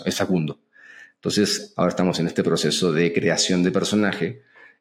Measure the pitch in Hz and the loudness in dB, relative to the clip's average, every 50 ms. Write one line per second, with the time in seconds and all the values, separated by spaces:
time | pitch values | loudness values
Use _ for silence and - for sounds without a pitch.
0 | - 95 - - 98 98 92 87 78 71 - _ _ _ _ - - - - - | -4 -4 -2 -2 0 0 0 0 0 -2 -6 _ _ _ _ -20 -20 -20 -20 -20
1 | - - _ _ - 101 - 101 101 - - - - - - 90 87 87 - - | -20 -20 _ _ -6 -2 2 2 2 2 0 -4 -6 -8 -4 0 0 0 2 2
2 | 92 90 87 - 82 82 - - - 82 82 85 - 76 - - 92 87 76 78 | 0 0 0 0 -2 -2 0 0 0 0 0 0 0 0 0 0 0 2 2 2
3 | 87 85 - - - 87 80 - - - 92 90 90 92 - 98 - - 104 107 | 2 2 0 0 0 0 0 0 0 0 2 2 2 2 0 0 -2 0 0 0
4 | 104 95 - - 85 - 117 - _ _ _ - - - _ _ | 0 0 -2 -2 -4 -6 -6 -10 _ _ _ -20 -20 -20 _ _